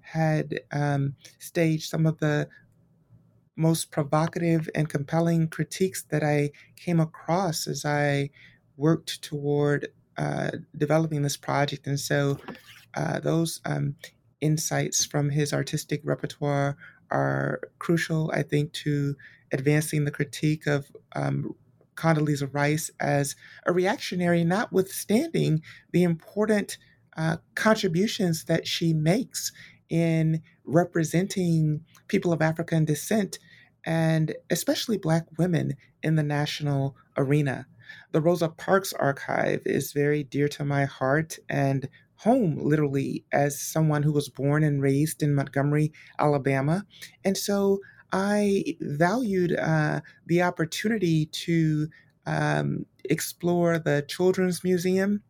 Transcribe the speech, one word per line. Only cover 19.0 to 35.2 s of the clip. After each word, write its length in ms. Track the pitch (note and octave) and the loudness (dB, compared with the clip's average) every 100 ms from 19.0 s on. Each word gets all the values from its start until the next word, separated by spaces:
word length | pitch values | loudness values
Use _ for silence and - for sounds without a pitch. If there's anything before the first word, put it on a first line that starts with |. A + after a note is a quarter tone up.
| C#3+ C#3 - - _ | -2 -6 -12 -20 _
advancing 500 | - C#3 D3+ D3+ D3+ | -2 2 2 2 -2
the 80 | D3 | -2
critique 560 | - C#3+ - D3+ D#3 D3+ | -2 -6 -2 -2 0 0
of, 240 | C#3+ - - - C#3+ | -2 -2 -16 -10 -4
um, 400 | C#3 C#3 - - _ _ _ - | -2 -2 -4 -10 _ _ _ -2
Condoleezza 580 | D#3+ D#3 D3+ C#3+ C#3 | 0 2 2 0 -2
Rice 380 | C#3+ C#3+ D#3 - - | 0 0 0 -4 -4
as 380 | C#3+ C#3+ C#3 - - - - | 0 0 0 -6 -18 -6 0
a 60 | |
reactionary, 720 | F3 F#3 C#4 - F3+ F3 F3 | 2 0 -2 -4 -2 2 4
notwithstanding 1160 | E3+ F#3+ - F#3+ F#3+ - - G#3+ E4 F3 D3 D#3 - - - | 2 0 0 0 0 -6 0 0 2 0 2 0 -2 -16 -2
the 100 | F3 | 2
important, 760 | F3+ E3 - G3+ G#3+ G#3 - - _ _ _ - | 2 0 -4 -2 2 2 0 -8 _ _ _ -4
uh, 220 | D#3+ - - - | -2 -2 -6 0
contributions 880 | A3 A3 F#3+ E3 A3 - F3+ D#3+ - | 2 4 2 2 0 0 0 0 0
that 220 | E3 - | -2 0
she 240 | - E3 | -2 0
makes 600 | D#3+ D#3 A3 G#3+ - - - - - _ | 2 2 2 0 -8 -10 -12 -20 -20 _
in 540 | E3 E3 D#3+ D#3+ D#3+ - _ - | 0 2 2 2 0 -6 _ 2
representing 1200 | D#3 F3 E3+ D#3+ E3 G3 G3 F3 D#3+ D3+ D3+ - - - | 2 4 0 0 0 0 -2 0 2 2 -2 -8 -20 -2
people 260 | G3 F3 | 0 0
of 80 | D#3+ | 2
African 440 | D#3+ D#3+ E3 E3 D#3 | 0 0 -2 0 2
descent, 540 | D3 - G#3+ F#3+ - - - - _ - | 0 0 0 0 -6 -18 -20 -20 _ -4
and 500 | E3 D#3+ D#3+ D#3 - - | 0 2 2 0 -4 -4
especially 480 | F3 - D#4 - G#3 | -2 0 -2 -2 -2
Black 280 | D#3+ E3 | 2 0